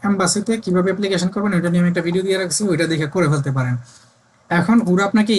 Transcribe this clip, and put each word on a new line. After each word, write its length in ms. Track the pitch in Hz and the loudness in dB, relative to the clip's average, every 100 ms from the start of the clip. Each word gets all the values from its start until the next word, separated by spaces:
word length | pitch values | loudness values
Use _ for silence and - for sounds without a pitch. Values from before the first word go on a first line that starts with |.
এম্বাসিতে 480 | 202 196 180 202 208 226 | -2 0 0 0 -2 -4
কীভাবে 240 | 196 180 185 | -2 0 0
অ্যাপ্লিকেশন 380 | 190 202 185 180 | -2 -2 -2 -2
করবেন 240 | 208 208 | -2 -2
ওইটা 140 | 180 175 | 0 0
নিয়ে 100 | 175 | 2
আমি 60 | 175 | 2
একটা 140 | 175 | 0
ভিডিও 200 | 170 175 | -2 -2
দিয়ে 160 | 190 190 | 0 0
রাখছি, 300 | 185 - 208 | -2 -2 0
ওইটা 180 | 156 165 | 0 0
দেখে 200 | 160 151 | -2 -2
করে 220 | 190 156 | 0 2
ফেলতে 220 | 151 139 | 0 0
পারেন। 260 | 131 123 123 - - - _ _ _ - | -2 -2 -4 -8 -20 -20 _ _ _ -4
এখন 280 | 170 175 233 180 | 0 2 2 4
ওরা 180 | 180 | 2
আপনাকে 280 | 196 220 214 | 2 2 2